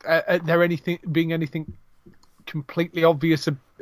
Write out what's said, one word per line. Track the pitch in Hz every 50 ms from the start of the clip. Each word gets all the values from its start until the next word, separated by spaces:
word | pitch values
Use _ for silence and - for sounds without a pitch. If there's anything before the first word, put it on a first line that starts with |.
| - -
uh, | 165 165 -
uh, | - 180 175
there | 175 156 170 170
anything, | 175 175 175 151 - 175 175 165 - 180
being | 151 165 165 160 165
anything | 165 165 143 - 160 156 - - - - _ _ _ - - - _ _ _ _ _ -
completely | - - 156 139 - - 175 170 170 - 165 165
obvious | 165 165 139 160 165 160 143 -
of, | 160 143 - _ _ _ -